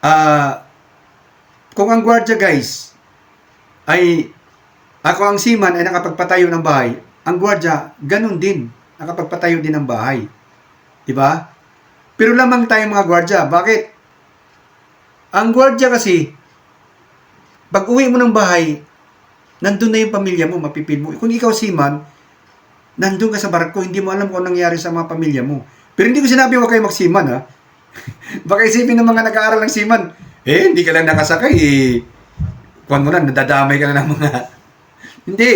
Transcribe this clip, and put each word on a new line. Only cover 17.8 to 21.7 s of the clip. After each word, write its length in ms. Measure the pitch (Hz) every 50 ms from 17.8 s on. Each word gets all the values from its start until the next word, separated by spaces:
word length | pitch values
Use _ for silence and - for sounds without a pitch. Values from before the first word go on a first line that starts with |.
| 190
uwi 240 | 226 240 262 269 254
mo 80 | 240
ng 160 | 247 247 233 214
bahay, 480 | 220 202 180 180 170 165 160 151 151 - _ _ _ _ _ _ _ _ _ _ _ _ _ _ _
nandun 320 | - 196 202 196 226 220 220
na 80 | 220
yung 80 | 220 208 214
pamilya 320 | 202 196 190 180 170 160 160
mo, 80 | 180
mapipil 400 | 175 151 143 - 151 151 151 151
mo. 160 | 143 147 160 156
Kung 160 | - - 226
ikaw 240 | 233 233 240 226 220
seaman, 480 | 220 226 208